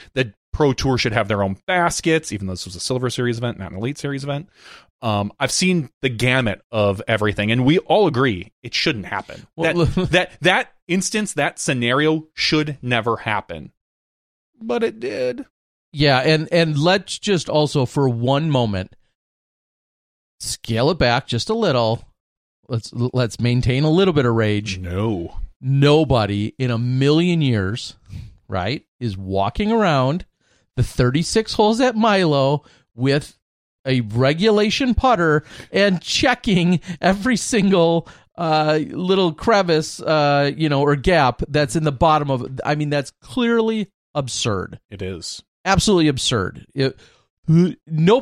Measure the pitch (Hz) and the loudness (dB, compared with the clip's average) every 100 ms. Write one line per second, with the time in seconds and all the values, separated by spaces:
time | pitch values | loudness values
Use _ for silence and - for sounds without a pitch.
0 | - 131 120 - _ - 147 127 135 123 | -6 -4 -4 -8 _ 0 0 0 0 0
1 | 123 113 98 104 98 95 - 180 170 - | 0 -2 0 0 -2 -4 -4 0 0 -2
2 | 165 160 - 104 95 90 - 90 - 127 | 0 0 -2 -8 -8 -10 -12 -10 -6 -4
3 | 123 120 123 117 120 92 92 95 120 143 | -4 -2 -4 -4 -6 -8 -12 -8 -8 -6
4 | 143 139 139 143 - _ - - _ _ | -8 -8 -6 -8 -10 _ -20 -20 _ _
5 | 113 104 104 - 135 - 185 175 123 _ | -4 -2 -4 -4 -4 0 0 0 -2 _
6 | 135 110 123 131 117 92 _ 113 104 98 | -6 -2 0 0 0 -4 _ 0 0 0
7 | - 110 107 98 104 120 127 175 - 185 | -2 0 0 0 0 2 2 2 2 2
8 | 190 135 139 92 - _ 117 - - 117 | 2 2 0 -2 -8 _ -10 -4 -4 -4
9 | 90 101 - - - - 165 170 160 185 | -6 -8 -10 -16 -16 -4 -2 0 0 0
10 | 185 175 180 - 170 208 - _ - 185 | 0 0 -2 -2 0 0 -2 _ -4 -4
11 | - 220 214 - 143 - - 131 120 131 | -2 -4 -4 -4 -4 -4 -4 -2 0 2
12 | 151 160 156 - - 156 151 135 123 120 | 2 0 -4 -6 0 0 -2 -6 -4 -2
13 | 113 110 113 104 - 82 - _ _ _ | -2 -4 -4 -4 -6 -12 -14 _ _ _
14 | _ _ _ _ _ _ 220 240 226 220 | _ _ _ _ _ _ -6 -2 -2 -4
15 | 240 - 254 240 269 _ _ _ _ 147 | -8 -4 -4 -4 -10 _ _ _ _ 0
16 | 147 131 139 156 156 170 165 143 160 190 | 2 4 2 0 2 0 2 2 2 2
17 | - - 208 185 - 151 147 147 123 147 | -2 -6 -2 -2 0 0 2 0 0 0
18 | 135 117 123 139 160 135 117 95 92 _ | 0 0 0 0 2 0 0 -2 -6 _
19 | _ _ _ _ _ _ _ _ _ _ | _ _ _ _ _ _ _ _ _ _
20 | _ _ _ - - - - 113 139 180 | _ _ _ -16 -12 -10 -4 0 0 2
21 | 123 120 - 120 - 226 208 127 113 117 | 2 0 -2 -4 -4 -2 0 2 0 -2
22 | - _ _ _ _ _ - 113 - 120 | -8 _ _ _ _ _ -8 -8 -6 -6
23 | 120 127 117 - 120 123 123 127 156 170 | -4 -2 -4 -2 -2 0 0 0 2 2
24 | 196 147 123 113 107 104 104 95 87 90 | 2 2 2 2 0 -2 -4 -8 -6 -4
25 | 113 95 85 - - - 131 139 143 151 | -2 -4 -6 -8 -10 -8 -2 2 4 4
26 | 151 127 101 101 107 - 127 117 123 127 | 4 2 0 -2 -4 -4 -4 -2 -2 0
27 | 139 156 175 170 139 110 95 120 - - | 2 2 2 2 0 0 -2 -6 -10 -18
28 | - - - - - 95 95 143 - - | -18 -18 -18 -20 -10 -6 -4 -6 -12 -8
29 | 120 95 95 95 98 - 208 226 196 139 | -8 -6 -4 -2 -2 -2 0 2 2 2
30 | 131 175 - _ _ _ _ - 120 - | 0 -2 -8 _ _ _ _ -4 -2 0
31 | 123 143 170 220 220 - 214 226 254 226 | 2 2 0 0 0 2 2 4 2 2
32 | 220 196 170 139 135 147 - _ _ 117 | 2 4 2 2 2 0 -4 _ _ -2
33 | 135 143 - _ _ _ _ _ 135 131 | 0 0 -2 _ _ _ _ _ -2 -2
34 | 110 113 131 156 220 208 214 - 254 220 | 0 2 2 4 4 4 2 0 0 2
35 | 262 214 165 151 - - - 190 202 175 | 2 4 4 2 -2 -14 -4 2 2 2
36 | - - 277 247 247 196 262 180 - 165 | -2 0 2 0 0 2 4 2 -2 -2
37 | 180 196 208 233 - 226 196 185 165 165 | 0 2 0 -2 0 0 2 4 4 2
38 | - - _ - 165 156 156 156 151 - | -2 -12 _ -6 0 0 2 0 -2 -4
39 | 180 190 180 151 - 208 180 156 156 - | 0 2 0 0 2 2 4 0 -2 -6
40 | - 156 143 143 143 147 156 139 147 143 | -2 2 2 2 0 0 0 2 2 2
41 | 190 170 127 - - 147 147 165 156 131 | 2 4 4 0 -2 0 0 0 -2 2
42 | 165 156 143 131 127 131 - 151 147 143 | 2 2 0 -4 -6 -8 -4 -4 -2 -4
43 | 135 - - - 233 233 226 220 196 _ | -6 -12 -8 -2 0 2 0 -2 -6 _
44 | _ 151 131 - 120 98 87 - _ 98 | _ -6 -6 -4 -2 -2 -6 -12 _ -10
45 | 95 90 - - - _ 180 190 - 185 | -10 -8 -12 -14 -18 _ -2 0 2 4
46 | 156 135 - 117 - - - 135 135 - | 2 0 -2 -2 -4 -8 -10 -4 -4 -6
47 | - _ _ _ - 165 180 - - 156 | -18 _ _ _ 2 4 4 0 -6 0
48 | 170 247 | 4 4